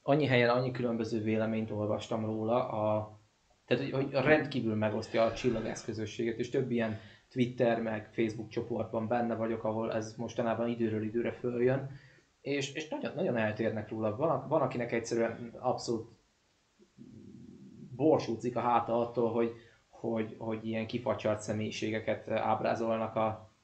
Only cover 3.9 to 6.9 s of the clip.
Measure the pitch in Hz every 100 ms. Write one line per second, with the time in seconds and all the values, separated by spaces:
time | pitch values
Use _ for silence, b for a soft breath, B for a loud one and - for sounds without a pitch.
3.9 | 135 139 139 135 156 143 127 110 107 107
4.9 | 110 107 117 113 110 127 113 117 110 -
5.9 | 107 107 - 117 113 120 143 120 117 110